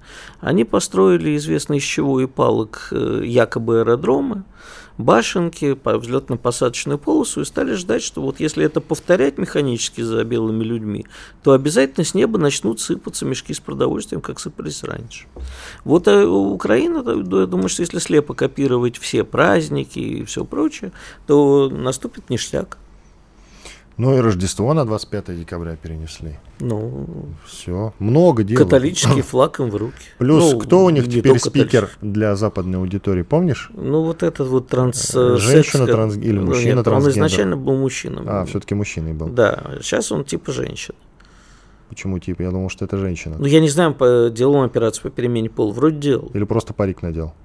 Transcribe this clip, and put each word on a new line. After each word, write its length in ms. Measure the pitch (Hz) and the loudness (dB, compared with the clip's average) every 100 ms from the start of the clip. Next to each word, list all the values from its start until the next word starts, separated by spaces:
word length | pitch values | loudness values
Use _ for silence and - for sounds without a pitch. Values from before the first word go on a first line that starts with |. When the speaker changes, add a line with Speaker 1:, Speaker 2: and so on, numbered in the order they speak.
| - - - - | -18 -20 -20 -10
Speaker 1:
они 240 | - 175 | -2 0
построили 720 | 226 202 - 180 190 175 160 147 | 0 -2 -2 2 4 4 0 -2
известно 380 | 151 151 - | -2 -4 -2
из 100 | 147 | -2
чего 380 | 139 - 143 131 | -2 -2 0 0
и 60 | 131 | -2
палок, 600 | - 127 113 110 - - | 0 2 2 -2 -8 -8
э, 320 | 117 120 110 117 | -4 -2 -2 0
якобы 560 | 120 113 - 113 113 | 2 2 0 0 2
аэродромы, 600 | 113 123 180 269 277 202 190 - - - - - | 2 2 2 0 0 -6 -10 -18 -20 -20 -16 -4
башенки, 760 | 113 214 220 190 170 - 147 | 2 4 2 -2 -4 -2 -2
по-, 240 | 135 117 110 | -2 0 -2
взлётно-посадочную 1000 | 117 127 - 120 123 123 127 - - 143 | -2 -4 -4 -4 -2 0 -2 -2 -4 -4
полосу 440 | - 302 254 - | 0 0 0 -4
и 40 | 143 | -6
стали 280 | - 262 | -4 -4
ждать, 280 | 202 180 - | -4 -2 -4
что 200 | - - | -4 -6
вот 180 | 139 135 | -6 -4
если 240 | 156 156 | -4 0
это 160 | 156 156 | 0 -2
повторять 580 | - 156 - 185 277 - | -4 -4 2 2 2 -2
механически 640 | 185 - 139 117 - - | -4 -2 -2 -2 -6 -6
за 220 | 117 113 | -4 -2
белыми 400 | 113 120 110 110 | -2 -2 -2 -2
людьми, 420 | 113 117 107 101 - - - - | -4 -4 -6 -8 -10 -18 -20 -2
то 80 | - | 4
обязательно 540 | 135 139 185 269 - 160 | 4 4 2 0 0 -2
с 80 | |
неба 240 | 190 240 220 | 0 0 2
начнут 400 | 147 139 - 113 | 0 0 -4 -4
сыпаться 460 | - 180 - - 139 | -4 -6 -6 -8 -6
мешки 280 | 131 - | -6 -8
с 60 | 151 | -12
продовольствием, 600 | - 139 131 - - 165 | -10 -2 -2 -2 -6 -8
как 180 | - - | -10 -10
сыпались 440 | - - 151 143 | -12 -10 -10 -10
раньше. 440 | - 50 - - - - - - - - | -10 -10 -12 -18 -20 -16 -14 -14 -18 -12
Вот, 240 | - 165 175 | 0 2 6
э, 180 | 202 202 | 6 6
Украина, 800 | 190 196 196 202 220 339 330 | 4 0 -2 2 2 2 -2
да, 80 | 240 - 185 190 | -2 -4 0 0
я 40 | 185 | 0
думаю, 220 | 180 190 | 0 -2
что 140 | - | -2
если 180 | 170 175 | -4 -6
слепо 340 | - 151 147 | 0 2 2
копировать 640 | 139 135 139 139 123 123 - | -2 -4 0 0 2 0 -2
все 280 | - 123 101 | -4 -2 0
праздники 720 | 117 165 190 156 143 127 - | 2 2 2 0 -4 -6 -8
и 240 | 110 - | -6 -6
всё 220 | - - - | -8 -8 -6
прочее, 480 | - 311 - 190 - - - - | -2 -2 -4 -12 -14 -20 -14 2
то 420 | 147 143 139 139 | 4 6 4 2
наступит 600 | 131 127 127 233 - - | 0 -4 -4 -8 -12 -8
ништяк. 480 | 120 - 143 190 - - - - _ _ _ - - - - _ - | -6 -4 -6 -6 -12 -20 -20 -20 _ _ _ -20 -20 -20 -20 _ -2
Speaker 2:
Ну 160 | 127 135 | 2 4
и 20 | |
Рождество 540 | 113 92 95 - 107 | 4 2 0 0 0
на 100 | 160 120 | 2 0
двадцать 240 | 107 - | -2 -6
пятое 280 | 104 95 87 | -10 -8 -12
декабря 400 | 82 87 82 80 | -10 -10 -8 -10
перенесли. 600 | 82 80 80 - 82 76 - - | -10 -12 -12 -12 -14 -14 -18 -10
Speaker 1:
Ну, 460 | 131 107 113 135 147 165 147 143 - | -6 -6 -6 -8 -10 -12 -14 -16 -18
Speaker 2:
Всё. 460 | - - 90 110 - | -16 -8 -6 -6 -4
Много 440 | 101 135 180 120 | 2 6 6 4
делают. 240 | 98 123 147 | 2 4 6
Speaker 1:
католический 520 | 135 135 - - 135 | 6 4 0 2 2
Speaker 2:
<laughs> 80 | 131 | 2
Speaker 1:
флаг 280 | 127 151 - | 2 2 0
им 80 | 127 | -4
в 60 | 101 | -4
руки. 160 | 120 - - - | -6 -8 -20 -2
Speaker 2:
Плюс 340 | 123 156 170 | 4 6 6
Speaker 1:
Ну, 80 | 123 | 4
Speaker 2:
кто 240 | 110 175 | 4 6
у 60 | 185 | 6
них 160 | 151 123 | 4 2
Speaker 1:
не 40 | |
Speaker 2:
теперь 180 | 120 131 | 2 4
Speaker 1:
только 160 | 131 - | 4 4
Speaker 2:
спикер 320 | 139 - 120 | 2 4 4
Speaker 1:
католический. 240 | 101 - 104 | 2 -4 -4
Speaker 2:
для 240 | 101 107 101 | 0 2 2
западной 440 | 107 98 90 92 | 0 -2 -4 -2
аудитории, 420 | 92 98 101 92 | -2 -2 0 0
помнишь? 480 | 85 156 180 120 - | 2 2 2 0 -6
Speaker 1:
Ну, 280 | - - 151 | -8 -2 0
вот 180 | 160 165 | 0 -2
этот 280 | 170 - 131 | -2 -2 0
вот 180 | 131 131 | 0 0
транс-, 480 | 123 127 - - 127 | 0 0 0 -2 2
Speaker 2:
Э, 200 | 123 120 | 4 4
Speaker 1:
э, 20 | |
Speaker 2:
женщина 480 | 107 151 147 143 123 | 6 4 4 2 2
Speaker 1:
секс, 100 | 117 | 2
Speaker 2:
транс-, 200 | 110 104 | 0 -2
или 220 | 113 101 | 0 0
Speaker 1:
ну, 80 | - | 0
Speaker 2:
мужчина 200 | 123 120 | 0 2
Speaker 1:
нет, 80 | 123 | 2
он 40 | |
Speaker 2:
трансгендер? 280 | 113 110 143 131 156 | 2 2 2 2 2
Speaker 1:
изначально 280 | 190 196 160 | 2 0 -2
был 220 | 131 135 | -2 0
мужчиной. 460 | 135 - - - - | -2 -4 -8 -8 -6
Speaker 2:
А, 180 | 104 | -4
всё-таки 320 | 90 101 - 101 | -4 -6 -4 -4
мужчиной 380 | 104 - 80 | -4 -4 -6
был. 160 | 78 80 | -6 -4
Speaker 1:
Да, 340 | 123 110 - - - | 2 2 2 -6 -10
сейчас 300 | - - 220 | -4 -2 -2
он 140 | - 139 | -4 -4
типа 260 | 165 - | -6 -6
женщина. 460 | 127 127 - - - _ _ _ - - - _ - _ | -6 -6 -8 -14 -16 _ _ _ -20 -20 -20 _ -20 _
Speaker 2:
Почему 320 | - 98 92 | -12 -6 -6
типа? 220 | 87 87 | -6 -6
Я 100 | 90 | -4
думал, 180 | 92 92 | -2 -4
что 140 | - | -6
это 140 | 95 98 | -6 -4
женщина. 400 | 95 85 - 80 | -4 -4 -8 -4
Speaker 1:
Ну, 60 | 139 | 2
я 160 | 156 | 4
не 80 | 160 | 4
знаю, 240 | 143 170 | 2 0
по, 360 | 139 127 120 120 | 2 4 4 4
делал 260 | 113 127 143 | 2 2 4
он 100 | 127 | 2
операцию 380 | 120 113 - | 0 0 -2
по 60 | 101 | -8
перемене 400 | - 120 120 110 | -4 -2 -2 -4
пола, 220 | - 110 | -2 -2
вроде 260 | 113 151 151 | 0 0 0
делал. 320 | 143 127 - | 0 -2 -2
Speaker 2:
Или 100 | 101 | -4
просто 300 | 101 110 - | -2 -2 -2
парик 280 | - 98 90 | -4 -4 -4
надел? 320 | 87 80 80 - | -6 -6 -8 -10